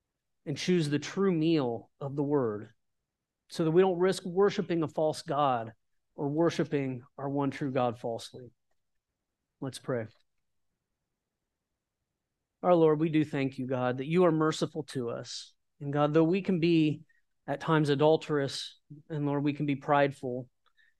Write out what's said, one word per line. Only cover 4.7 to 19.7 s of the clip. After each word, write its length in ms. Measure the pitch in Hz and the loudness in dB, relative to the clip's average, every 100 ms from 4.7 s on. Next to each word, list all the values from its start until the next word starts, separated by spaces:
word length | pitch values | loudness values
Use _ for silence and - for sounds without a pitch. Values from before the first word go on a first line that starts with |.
| 170 | -2
a 40 | 151 | -2
false 360 | - 156 143 | 0 -2 -2
God 500 | - 143 143 120 110 - _ _ _ | -4 0 2 0 -4 -12 _ _ _
or 160 | - 143 | -8 -4
worshiping 720 | 151 170 - 147 147 135 127 - - | 0 0 0 -2 -2 -4 -6 -12 -10
our 100 | 139 | -6
one 220 | 143 139 | -2 -2
true 220 | - 147 | -2 -4
God 260 | 131 123 117 | 0 -2 -2
falsely. 540 | 123 113 - - 123 _ _ _ _ _ _ _ _ _ _ - | -8 -8 -12 -18 -20 _ _ _ _ _ _ _ _ _ _ -10
Let's 180 | 139 - | -10 -8
pray. 260 | - 123 110 _ _ _ _ _ _ _ _ _ _ _ _ _ _ _ _ _ _ _ _ _ _ _ _ - | -4 -4 -4 _ _ _ _ _ _ _ _ _ _ _ _ _ _ _ _ _ _ _ _ _ _ _ _ -4
Our 140 | 185 175 | 4 6
Lord, 240 | 160 151 | 6 4
we 100 | 160 | 2
do 160 | 156 151 | 2 0
thank 320 | 147 135 131 | 0 -4 -4
you, 80 | 127 | -4
God, 320 | 127 123 127 | -2 -2 -2
that 80 | 135 | -2
you 200 | 170 180 | 2 4
are 60 | |
merciful 520 | 160 156 156 165 160 | 4 0 0 -4 -6
to 260 | 147 139 117 | -8 -6 -6
us. 440 | 123 123 - - _ _ - | -8 -10 -12 -14 _ _ -14
And 120 | 143 | -6
God, 220 | 147 147 | 0 2
though 100 | 156 | 4
we 200 | 160 196 | 4 2
can 160 | 190 185 | 0 0
be 420 | 170 165 151 151 - _ _ _ - | 4 4 4 0 -8 _ _ _ -8
at 140 | 143 | -6
times 280 | - 156 151 | 0 2 4
adulterous, 880 | 139 151 156 - 147 139 - - - - 147 - | 4 4 4 0 -4 -4 -6 -12 -16 -20 -20 -10
and 160 | 156 147 | -4 -2
Lord, 180 | 143 | 0
we 100 | 147 | -2
can 120 | 147 | -2
be 100 | 147 | -2